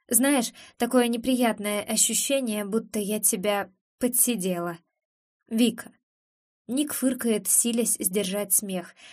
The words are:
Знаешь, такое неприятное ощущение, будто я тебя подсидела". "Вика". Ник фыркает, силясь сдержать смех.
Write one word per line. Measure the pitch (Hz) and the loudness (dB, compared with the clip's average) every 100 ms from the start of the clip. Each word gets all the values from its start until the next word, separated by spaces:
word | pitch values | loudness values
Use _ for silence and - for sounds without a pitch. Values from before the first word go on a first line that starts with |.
| - | -2
Знаешь, | 226 277 285 233 - - - | 2 4 2 0 -8 -20 -4
такое | 240 254 240 | 2 4 2
неприятное | 233 262 254 240 214 202 208 | 0 0 2 2 0 -4 -4
ощущение, | 208 220 - 220 - 277 240 208 | -2 0 2 0 0 0 0 -4
будто | 202 226 226 220 | -2 -2 -2 -4
я | 202 214 | -2 0
тебя | - 220 208 202 190 _ _ _ | 0 0 0 -2 -4 _ _ _
подсидела". | 247 247 - 220 185 175 175 170 _ _ _ _ _ _ _ | -2 2 0 0 -2 -4 -6 -8 _ _ _ _ _ _ _
"Вика". | 226 247 - - - _ _ _ _ _ _ - | 2 2 2 -10 -20 _ _ _ _ _ _ -6
Ник | 262 302 | -2 -2
фыркает, | - 262 254 240 208 - | 0 -2 0 0 0 2
силясь | - 233 233 226 - | 2 2 0 -2 0
сдержать | 311 196 190 202 202 | 0 0 0 -2 0
смех. | - 202 185 180 - - | 0 0 -6 -8 -18 -20